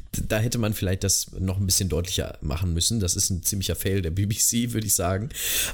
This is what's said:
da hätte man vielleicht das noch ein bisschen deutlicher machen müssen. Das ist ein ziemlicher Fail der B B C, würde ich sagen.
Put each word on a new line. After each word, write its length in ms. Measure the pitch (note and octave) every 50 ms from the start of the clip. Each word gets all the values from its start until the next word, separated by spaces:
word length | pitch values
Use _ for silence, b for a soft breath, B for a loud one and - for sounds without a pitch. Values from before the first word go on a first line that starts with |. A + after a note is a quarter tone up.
| - - - - -
da 120 | - A2 G#2+
hätte 200 | A2 A#2+ A#2 A#2+
man 160 | A2+ G#2 G2+
vielleicht 300 | - - F#2 F#2 F#2+ -
das 260 | G2 - - - - - -
noch 200 | F#2 F#2+ F2+ F#2+
ein 80 | G2+
bisschen 220 | F#2 - - G#2+ F2+
deutlicher 480 | - - F2 - - - - - - -
machen 320 | - D2+ C#2 - F#2 F2+ E2
müssen. 240 | E2 E2 - A2 A#2
Das 160 | F#2+ E2+ -
ist 160 | - - -
ein 140 | - D#2+ -
ziemlicher 320 | - - G2 F#2 - E2+
Fail 260 | - - G#2 F#2+ G2+ F#2
der 80 | E2
B 160 | D#2+ F#2+ G2+
B 80 | G2+ G#2+
C, 380 | - - - - A#2 A#2+ A#2+ A#2
würde 160 | A2 A2 G#2
ich 60 | -
sagen. 320 | - F#2 F2 F#2+ F#2+ A2 - B B B B B B B B